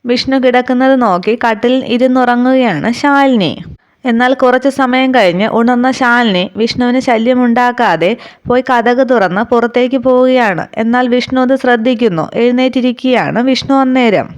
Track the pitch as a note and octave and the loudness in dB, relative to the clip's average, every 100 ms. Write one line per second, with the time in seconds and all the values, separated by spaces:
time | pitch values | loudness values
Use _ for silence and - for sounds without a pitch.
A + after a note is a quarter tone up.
0 | B3 B3 - C4+ B3 B3 B3 B3+ C4 C4+ | -2 -4 -2 0 2 0 0 0 2 2
1 | A#3 F3 G3 A#3+ A#3 A3 A#3+ C4 - A#3+ | 2 0 -2 -2 -2 0 0 -2 -2 0
2 | B3+ B3+ A#3+ A#3+ B3 C4 A#3+ D#3 G3+ A#3+ | 2 2 2 0 2 2 0 0 -4 -2
3 | D4 C#4+ C#4 A#3+ E3 - - - _ _ | 0 2 2 2 0 -4 -14 -20 _ _
4 | B3+ A#3 B3 C4 B3+ B3+ C4 C4 C4 B3+ | -4 0 0 2 2 2 0 -2 -2 0
5 | C4 B3+ F3 F3 G#3+ A3 A#3 B3 B3+ B3+ | 0 2 2 0 -2 0 0 2 0 0
6 | B3 A#3+ A#3 F3+ F3+ G3 A3+ - B3 B3+ | 0 2 2 0 -4 -4 -4 -2 -2 0
7 | C4 A3+ A#3 B3+ B3 A#3 B3 A#3+ A3 E3 | 0 0 0 0 0 2 0 0 0 2
8 | E3+ A#3 - - - B3 B3+ B3 A#3 B3 | 0 -2 -10 -18 -2 -2 0 0 2 0
9 | B3+ B3 F#3 F#3 A#3 A#3+ A#3 A#3+ B3+ C4 | 2 2 0 -2 0 0 0 0 0 0
10 | B3 B3+ B3+ B3+ A3+ E3 - - A3+ B3 | 2 2 2 2 0 -2 -6 -4 -2 0
11 | B3+ B3 - C4 B3+ C4+ B3+ A#3+ A3+ A#3 | 0 -2 -2 -2 0 0 2 0 0 0
12 | A#3 E3 - - A#3+ B3 C4 B3+ B3 A#3+ | 0 -2 -4 -2 0 0 0 0 -2 -2
13 | B3+ A#3+ D3 E3+ C4 B3+ - C4+ C4 B3+ | -2 0 0 -2 0 -2 0 0 2 2
14 | A#3+ F3 A#2 | 2 0 -4